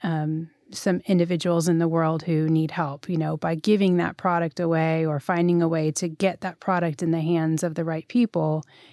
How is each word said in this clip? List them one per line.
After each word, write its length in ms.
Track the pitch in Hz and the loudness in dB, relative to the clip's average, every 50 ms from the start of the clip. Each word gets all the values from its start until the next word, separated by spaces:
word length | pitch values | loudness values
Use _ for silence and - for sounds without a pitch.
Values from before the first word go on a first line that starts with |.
| - | -6
um, 460 | 170 160 156 151 156 156 160 165 160 _ _ _ - | -4 -2 -2 -2 -2 -4 -6 -6 -10 _ _ _ -16
some 300 | 190 - - 202 180 170 - | -14 -4 -2 0 0 0 0
individuals 640 | - 190 175 170 175 180 160 - 175 170 170 156 | 2 2 2 2 2 0 -2 0 0 0 2 2
in 120 | 175 165 165 | 2 2 2
the 80 | 170 165 | 2 2
world 340 | 165 165 160 160 160 156 - | 2 2 2 2 0 -2 -2
who 240 | 170 160 156 156 | 0 0 0 2
need 240 | 156 160 160 160 156 | 2 2 2 2 0
help. 380 | - 175 160 139 139 147 - - | -2 -4 -4 -4 -6 -10 -8 -6
You 80 | 175 | -4
know, 180 | 160 156 151 160 | -2 -2 -2 -4
by 200 | 156 - 165 165 | -4 -2 -4 -4
giving 420 | 160 - 214 214 196 202 185 180 | -2 2 2 2 4 4 4 4
that 180 | 175 170 170 - | 2 0 -2 -4
product 460 | - - 185 175 170 170 160 - - | -2 -2 0 0 0 0 -2 -4 -2
away 440 | 175 165 165 160 160 160 160 160 160 | -2 0 2 2 2 2 0 0 0
or 140 | 156 151 143 | -2 -2 -4
finding 420 | - - 180 170 175 175 175 170 | -2 -2 0 2 2 4 4 4
a 60 | 170 | 2
way 240 | 165 165 160 156 156 | 2 2 0 0 -2
to 160 | 151 - 185 | -2 -2 -6
get 320 | 170 160 - 190 185 170 - | -6 -4 -2 -2 -2 -2 -2
that 220 | - 185 170 _ | -8 -10 -10 _
product 420 | - - 185 175 175 165 147 - 180 | -2 -2 0 0 0 -2 -2 -2 -2
in 80 | 160 | 0
the 80 | 165 165 | 0 0
hands 420 | 156 165 175 165 160 160 160 156 | 0 0 0 2 2 0 0 0
of 140 | 175 170 156 | -2 -4 -4
the 80 | 170 165 | -4 -4
right 240 | 165 160 160 - | -4 -4 -6 -8
people, 560 | _ - 247 240 214 - 175 156 156 156 156 - _ _ - - - | _ 0 0 0 2 0 -2 0 0 -2 -2 -4 _ _ -20 -20 -20